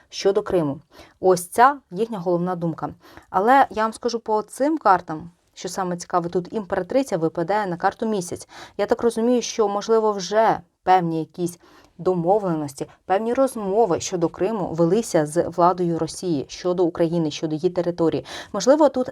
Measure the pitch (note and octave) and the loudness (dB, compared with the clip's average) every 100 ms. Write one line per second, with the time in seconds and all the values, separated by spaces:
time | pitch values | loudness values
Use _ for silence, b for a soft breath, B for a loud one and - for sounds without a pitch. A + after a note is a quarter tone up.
0 | b - G3 G3+ G#3 F#3+ D3+ - - B | b -2 0 0 0 0 0 -4 -12 B
1 | B _ F#3+ F3+ - - B3+ C#4+ - F3 | B _ 2 2 0 4 4 4 -6 -6
2 | A3+ G#3+ F3 F3 F3+ F3+ E3+ D#3 D3+ - | -4 -4 -2 0 0 -2 -4 -4 -8 -10
3 | B B B F#3 G#3+ C#4 - G3+ A3 A3 | B B B 0 4 6 4 0 -4 -4
4 | A#3+ A3+ - G#3+ G#3+ - C#4 D#4+ G#3+ F3+ | -4 -4 -2 -2 -4 -2 -2 2 4 2
5 | F3 D#3 E3+ - _ - F#3 F#3+ F3+ F3 | 0 -10 -12 -20 _ -14 -10 -6 -4 -6
6 | - F3+ E3+ F#3 F3 A3 F#3+ F#3+ F3+ C4 | -2 -2 -2 -4 -4 -8 -6 -6 -2 -2
7 | C4+ F3 D#3+ F3 E3 G#3 G3 E3+ G3 - | -2 -2 -2 -2 -2 -2 -2 -2 -2 -2
8 | A3 G#3 F3 - - B B - G3+ A#3 | -4 -4 -6 -10 -14 B B -6 -2 0
9 | A#3 A3+ A#3 B3 A3 - G#3 G3+ G3+ A3+ | 0 2 2 2 0 0 0 0 0 2
10 | G#3+ G3+ F3 G#3+ A3 D#3+ - _ - F#3 | 2 -2 0 2 2 2 -6 _ 2 2
11 | E3+ D#3+ D#3 - E3+ F3 b b b - | 2 -2 -4 -4 -6 -6 b b b -4
12 | F3 F#3 E3 G#3+ F#3+ D#3 D3 - D3+ b | -2 0 2 2 2 -2 -4 -8 -12 b
13 | - F#3+ A3+ B3 C4+ A3+ G3 G3+ A3 D#3 | -2 0 0 0 0 -2 -2 2 2 0
14 | - F#3 E3 - F#3 A3 E3+ D#3+ E3+ G#3 | -2 -2 -2 0 -2 -2 -4 0 2 2
15 | A3+ E3+ D3+ E3+ - E3+ F3 F3+ F3 E3 | 2 0 0 0 -2 2 2 4 0 -2
16 | D#3+ - F#3 D3 - - F3+ F3+ E3+ E3+ | -4 -4 -4 -2 -4 -6 -2 0 0 2
17 | E3+ E3+ D#3 - D#3+ D#3 F3+ F3+ F3 E3+ | 0 0 -2 -2 -4 -2 -2 -2 -4 0
18 | E3 C#3 B B B G#3 G#3 D4+ C#4+ B3+ | 0 0 B B B 0 4 6 4 2
19 | B3+ | -4